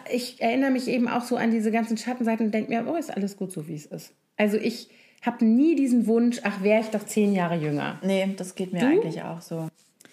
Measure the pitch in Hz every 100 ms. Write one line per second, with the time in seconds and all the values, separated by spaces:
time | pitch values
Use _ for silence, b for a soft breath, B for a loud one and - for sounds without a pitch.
0 | - 247 - - 226 254 269 254 247 247
1 | 240 247 240 240 226 226 214 226 226 220
2 | - 247 226 226 220 214 - 226 233 330
3 | - - 196 - 185 185 151 147 - 165
4 | - _ _ - 208 208 233 - - b
5 | b b 240 233 220 233 311 277 269 240
6 | 202 226 240 240 202 196 196 220 220 208
7 | - 220 202 196 175 170 151 147 139 -
8 | 185 190 190 190 185 - 185 180 254 359
9 | 466 - - 170 - 165 160 - _ _
10 | -